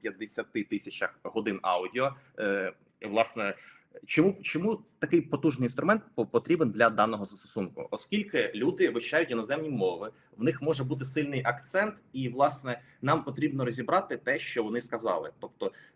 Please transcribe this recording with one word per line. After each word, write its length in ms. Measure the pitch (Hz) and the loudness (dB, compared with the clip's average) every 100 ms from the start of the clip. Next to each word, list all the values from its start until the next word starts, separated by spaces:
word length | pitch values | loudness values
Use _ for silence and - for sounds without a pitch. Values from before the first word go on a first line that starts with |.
п'ятдесяти 640 | 110 98 107 - 107 113 | -8 -6 -8 -8 -6 -6
тисячах 540 | 98 101 98 - 92 - | -4 -6 -6 -4 -6 -4
годин 360 | - 113 110 95 | -6 -4 -2 -2
аудіо. 520 | 92 90 92 120 135 131 _ - | 0 0 0 0 -2 -2 _ -4
Е, 340 | 104 98 92 - _ _ | -2 0 -2 -6 _ _
власне, 520 | 107 107 113 113 101 - - - _ - - | 0 2 2 0 -4 -4 -12 -20 _ -18 0
чому, 320 | - 185 190 | 4 4 2
чому 400 | - 160 202 214 - _ | -4 -2 0 -2 -6 _
такий 220 | 156 170 | 2 2
потужний 440 | 135 143 156 135 | 2 2 2 2
інструмент 380 | 123 - 156 214 - | 0 0 2 2 0
по-, 120 | - 107 | -4 0
потрібен 440 | 117 - 170 127 | 2 2 2 2
для 200 | 101 117 | 4 4
даного 340 | 107 110 104 | 6 2 2
застосунку? 640 | 98 98 - 110 90 - - | -6 -10 -8 -4 -4 -6 -8
Оскільки 640 | 107 - 208 202 139 104 | -8 -4 -4 0 0 0
люди 360 | 107 147 - 170 | 0 0 4 2
вивчають 400 | 120 - 156 156 | 2 0 0 2
іноземні 400 | 117 107 147 156 | -2 -2 -4 -2
мови, 400 | 123 92 85 107 - _ - | 0 0 0 -6 -12 _ -2
в 80 | |
них 180 | 127 131 | 0 0
може 220 | 147 139 | 0 0
бути 200 | 131 139 | -2 -2
сильний 380 | 127 151 143 135 | -2 -2 -2 -2
акцент, 580 | 117 123 - 190 214 - _ | -2 -2 -2 0 -2 -4 _
і, 160 | 131 123 | -6 -4
власне, 540 | 123 143 - 131 120 - _ | 2 2 2 -6 -8 -10 _
нам 220 | 131 156 | 0 0
потрібно 400 | 139 131 151 135 | 0 -2 -2 0
розібрати 520 | 127 120 120 180 190 123 | -2 -2 0 0 0 -2
те, 220 | - 139 | -2 -2
що 240 | - 123 | -2 -2
вони 180 | 107 120 | 0 -2
сказали. 500 | - 113 113 85 78 - | -4 -2 0 -2 -4 -10
Тобто 320 | 101 - 98 - - | -16 -6 -6 -6 -16